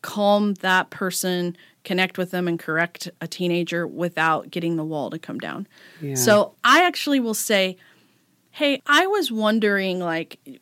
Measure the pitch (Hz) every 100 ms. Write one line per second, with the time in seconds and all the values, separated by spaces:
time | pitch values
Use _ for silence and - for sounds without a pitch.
0 | - 202 202 208 208 190 185 185 170 -
1 | 190 175 185 180 175 175 - _ - 180
2 | 185 185 180 180 180 170 - 160 170 -
3 | 175 - 165 - 180 175 170 170 165 147
4 | 175 165 160 156 - 175 170 165 156 156
5 | 127 165 - - 80 113 202 - - -
6 | 147 135 123 208 - _ - 294 349 -
7 | 294 277 233 214 - 202 185 185 _ _
8 | _ _ _ _ _ - 294 269 - 294
9 | 370 415 262 220 214 226 208 196 190 180
10 | 175 165 160 - - -